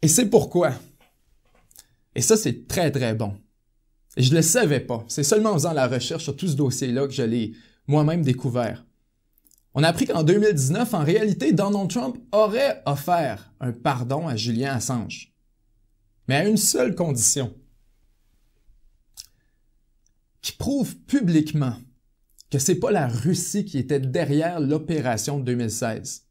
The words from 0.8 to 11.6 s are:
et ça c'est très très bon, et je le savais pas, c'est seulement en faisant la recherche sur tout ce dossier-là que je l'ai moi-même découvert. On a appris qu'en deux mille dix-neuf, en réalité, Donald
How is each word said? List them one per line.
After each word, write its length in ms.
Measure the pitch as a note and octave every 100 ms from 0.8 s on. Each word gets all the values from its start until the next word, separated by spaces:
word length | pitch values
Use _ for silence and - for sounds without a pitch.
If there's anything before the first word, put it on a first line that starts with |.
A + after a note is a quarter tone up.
| - _ _ _ _ _ _ _ _ - - _ _ -
et 60 |
ça 140 | B2 A3
c'est 300 | A3 A#2 -
très 240 | - E3
très 240 | C#3 A#2+
bon, 220 | A2 A2 G2+ _ _ _ _ _ _ _ -
et 80 |
je 100 | C3
le 80 | E3
savais 380 | D#3+ B3 G#3 C3+
pas, 240 | - A#2 G#2+
c'est 160 | -
seulement 280 | C#3+ G#3+ A3
en 40 |
faisant 180 | F#3 D3+
la 140 | D#3 B2+
recherche 380 | B2+ - D#3+
sur 100 | -
tout 140 | C#3+ F#3
ce 80 | C#3
dossier-là 500 | C#3+ - C3+ A#2+ C#3
que 60 |
je 100 | B2+
l'ai 300 | A#2 A2+ A2+ - _ _ -
moi-même 360 | D3 D3+ E3+
découvert. 600 | C#3+ B2+ C3 A#2+ A#2 - - _ _ _ _ _ _ _ _
On 100 | -
a 40 | D#3
appris 180 | E3+ -
qu'en 180 | E3+
deux 160 | D3+ G3+
mille 140 | G#3+
dix-neuf, 380 | E3+ C3 F3+ A#3+
en 120 | F#3+
réalité, 480 | C#3+ G3+ G#3+ F#3+ C#4+
Donald 360 | E3